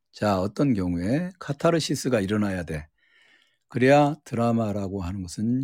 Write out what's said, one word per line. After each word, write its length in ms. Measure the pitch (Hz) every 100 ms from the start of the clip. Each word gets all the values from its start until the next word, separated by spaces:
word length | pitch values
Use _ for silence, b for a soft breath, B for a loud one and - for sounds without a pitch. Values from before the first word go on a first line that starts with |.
| _
자, 280 | - 107 95
어떤 340 | 101 - 143
경우에 580 | 104 90 87 92 143 180 -
카타르시스가 800 | - - 165 165 - 139 143 120
일어나야 420 | 95 107 104 92
돼. 240 | 82 78 78 _ b b b b b b b
그래야 480 | - 127 143 147 156 -
드라마라고 760 | 113 117 117 110 101 98 98
하는 220 | 87 101
것은 400 | 90 - 110 127